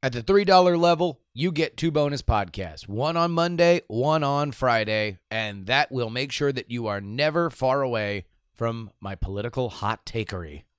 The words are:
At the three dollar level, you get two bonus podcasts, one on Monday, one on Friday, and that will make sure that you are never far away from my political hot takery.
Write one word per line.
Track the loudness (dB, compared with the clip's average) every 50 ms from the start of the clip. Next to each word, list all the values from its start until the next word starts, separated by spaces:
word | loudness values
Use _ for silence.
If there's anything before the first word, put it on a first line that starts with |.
| -4
At | -4 -4
the | -4
three | -2 4 4 4 6
dollar | 8 8 8 8 6 4
level, | 4 4 4 4 4 2 -2 -2 _ _ _ _
you | -4 -2 -2
get | 0 0 -2 -2 _ -2
two | -2 0
bonus | 0 2 0 0 -2 -4
podcasts, | -2 0 2 2 0 -2 -6 -10 -10 -10 -10 -14 -14
one | -10 -6 -2 -2 0 2
on | 2 0 2
Monday, | 2 0 0 0 2 4 6 6 6 4 2
one | _ -2 0 2 2 2 2 2
on | 0 0 0 -2 -2 -4
Friday, | -2 0 2 2 2 2 2 0 0 0 -2 -4 -8 _ _
and | -6 -4 -4 -4 -8 -10 -6
that | 0 2 2 2 2
will | 0 -4 -4 -4
make | -4 -6 -6 -6
sure | -4 -2 -2 0 0
that | -2 -6 _
you | -6 -4 -4
are | -4 -4 -4
never | -6 -8 -2 0 0 0 2 0 -2 -2
far | -2 -2 0 0 2 2
away | 0 0 0 -2 -2 -2 -4 -6 -8 _ _ _ _ _ _
from | _ -4 -4 -4 -4 -10 -14 _ _
my | -12 -12 -8
political | -6 -6 -6 -6 -6 -6 -6 -4 -2 -4 -4
hot | -4 -4 -2 -2 -2 -2 _
takery. | -8 -4 -4 -4 -4 -6 -8 -8 -10 -12 -16 -18 _ _